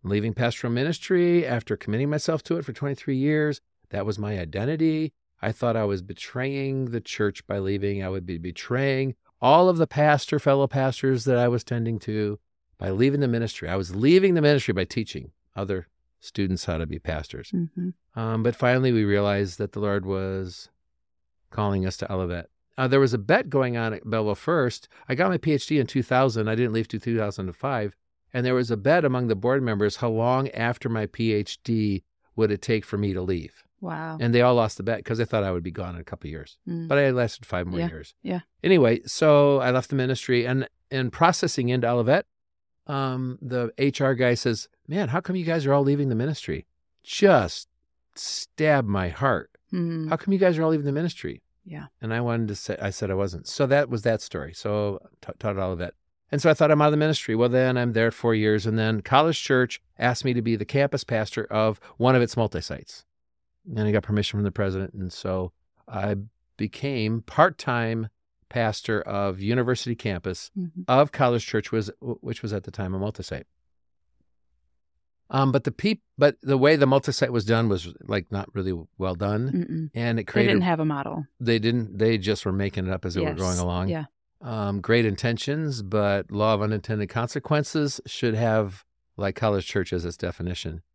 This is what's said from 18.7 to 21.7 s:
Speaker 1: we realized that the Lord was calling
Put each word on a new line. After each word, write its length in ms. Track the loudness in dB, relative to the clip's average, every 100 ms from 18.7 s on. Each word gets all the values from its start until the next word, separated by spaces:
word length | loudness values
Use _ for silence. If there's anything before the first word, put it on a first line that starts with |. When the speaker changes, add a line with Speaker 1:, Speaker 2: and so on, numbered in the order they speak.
| 4 4
Speaker 1:
we 120 | 4
realized 540 | 4 4 2 2 -2 -4
that 140 | -8
the 80 | -4
Lord 240 | -2 -2
was 640 | -2 -4 -4 -6 -8 -12 -20 _ _ _ _ _ _ _ _
calling 360 | -4 0